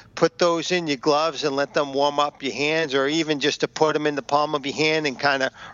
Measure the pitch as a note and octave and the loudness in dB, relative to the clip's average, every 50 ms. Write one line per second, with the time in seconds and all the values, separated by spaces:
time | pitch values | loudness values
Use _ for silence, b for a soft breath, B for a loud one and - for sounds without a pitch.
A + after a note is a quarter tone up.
0 | B B - - E3 E3 - - F3 E3+ E3+ E3 D3 - F#3 F3+ E3+ D3+ C#3+ B2 | B B -2 0 0 0 2 2 2 2 2 0 0 -2 -2 -2 0 -2 -4 0
1 | - D#3 C#3+ D3 D#3+ E3 C#3+ B2 C#3 D3 C3+ C#3 C#3+ - - D#3+ D3 C#3 C3+ C#3 | 0 2 2 2 2 0 -2 -2 -4 -2 -2 -2 -2 -2 0 -2 -2 0 0 0
2 | C#3+ D3 C#3+ D3 D3 D3 - - C3+ C3 G2+ B2+ C#3+ D3+ D#3+ D#3+ D#3+ C3+ C3 C#3 | 0 2 2 2 0 0 -2 -6 -8 -6 -4 -2 -2 0 0 0 0 0 0 0
3 | C3+ C#3+ D#3 E3 D#3 D3+ D3+ C#3 C#3 C#3+ - - D#3 - - - D#3 D#3 D3 D#3 | 2 2 0 0 0 0 0 0 0 -2 0 0 -4 -4 0 0 0 2 2 0
4 | D3+ D3+ D3 C#3 B2+ - D3 D3 D3 D3+ D3+ C#3+ C3 C#3 A#2 A#2 D#3 D#3 D#3 D#3+ | -2 -2 -2 -4 -2 0 0 2 2 0 -2 -4 -4 -4 -2 0 0 2 2 0
5 | D3+ C#3+ B2 - - C#3+ C#3 C3+ C3 C3 B B B B | 0 -2 -4 -2 0 0 2 0 0 -4 B B B B